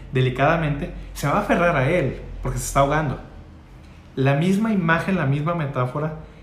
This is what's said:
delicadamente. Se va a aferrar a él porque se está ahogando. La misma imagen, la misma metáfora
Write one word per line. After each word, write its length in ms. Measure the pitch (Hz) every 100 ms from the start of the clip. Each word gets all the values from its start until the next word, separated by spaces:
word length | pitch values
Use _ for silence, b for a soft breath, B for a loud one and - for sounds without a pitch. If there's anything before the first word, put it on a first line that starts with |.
| B
delicadamente. 800 | 131 127 127 143 170 156 143 - - B
Se 140 | - 147
va 60 |
a 60 | 180
aferrar 340 | 208 208 175 147
a 120 | 127
él 320 | 175 135 - - -
porque 160 | 135 123
se 80 | -
está 140 | 139
ahogando. 400 | 139 151 156 - - - - - - - B B B -
La 180 | 135
misma 380 | 143 180 196 226
imagen, 440 | 202 165 165 190 185
la 100 | 139
misma 280 | 147 151
metáfora 600 | 170 139 127 127 147 160 - B B